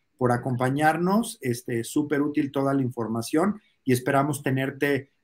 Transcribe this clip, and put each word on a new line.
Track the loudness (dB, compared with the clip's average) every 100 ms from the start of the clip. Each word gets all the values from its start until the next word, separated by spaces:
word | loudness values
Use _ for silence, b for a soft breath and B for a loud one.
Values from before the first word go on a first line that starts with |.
| _ -2
por | 0
acompañarnos. | 0 -2 -2 0 2 2 4 2 2 0 -6
Este, | -4 -4 -4 -4
súper | -2 -2 0 0
útil | 0 0 -2
toda | -2 0
la | 0
información | -2 -4 -4 -4 -2 0 0 B B B
y | 0
esperamos | 0 2 2 2 -2
tenerte | 0 0 -2 -2 0 0 -4 _